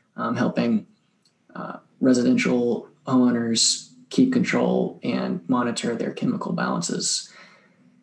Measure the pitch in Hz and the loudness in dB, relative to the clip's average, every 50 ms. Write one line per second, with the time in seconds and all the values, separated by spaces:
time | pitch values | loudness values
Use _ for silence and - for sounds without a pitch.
0 | _ _ - - 117 117 123 120 110 170 - - 120 117 113 104 - - _ _ | _ _ -10 -6 -6 -4 -2 0 0 0 0 0 0 2 0 0 -2 -6 _ _
1 | _ _ _ _ _ _ _ _ _ _ - - - - - - - _ _ - | _ _ _ _ _ _ _ _ _ _ -16 -14 -12 -14 -14 -16 -20 _ _ 0
2 | - 131 127 123 123 127 123 - - - 127 120 120 120 107 - - - - _ | 2 4 4 4 4 4 2 2 2 2 2 2 2 0 0 -2 -4 -10 -20 _
3 | _ 135 131 127 123 123 117 117 117 117 113 110 - - - - - - - - | _ 0 2 4 4 4 2 2 0 0 0 2 2 0 0 -4 -8 -16 -20 -20
4 | - - - - 127 - - 123 - - - - 62 62 62 64 62 - - - | -20 -2 2 4 4 4 4 2 0 0 0 0 0 2 2 0 0 -2 -6 -8
5 | - 127 64 64 64 64 - - - - 127 123 120 120 113 - - 120 117 113 | -6 -4 -4 -2 -2 -4 -4 -4 -2 -2 0 0 0 -2 -2 -4 -4 -4 -4 -4
6 | - - - - - - - - - - - - - 62 64 - - - - - | -4 -6 -4 -2 -2 -2 -2 -2 -4 -4 -4 -2 -2 -2 -2 -2 -4 -4 -4 -4
7 | - - - - - - - - - - - - _ _ _ _ _ _ _ _ | -4 -4 -4 -4 -6 -10 -18 -20 -20 -20 -20 -20 _ _ _ _ _ _ _ _